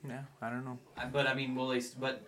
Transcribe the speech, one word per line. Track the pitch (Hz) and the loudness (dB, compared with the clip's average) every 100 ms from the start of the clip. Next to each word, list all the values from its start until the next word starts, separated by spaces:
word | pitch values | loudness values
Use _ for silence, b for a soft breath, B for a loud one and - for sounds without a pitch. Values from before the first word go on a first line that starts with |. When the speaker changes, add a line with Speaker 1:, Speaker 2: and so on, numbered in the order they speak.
| 143 | -6
Speaker 1:
Yeah, | 127 143 - | -8 -8 -6
I | 113 | -4
don't | 123 131 | -2 -4
know. | 123 - - | -8 -10 -6
Speaker 2:
I, | 127 | 0
but | 139 139 | 4 4
I | |
mean, | 131 131 127 | 4 0 0
will | 127 | 2
they | 123 | 2
s-, | 123 | 0
but | 127 131 131 | -2 -2 -2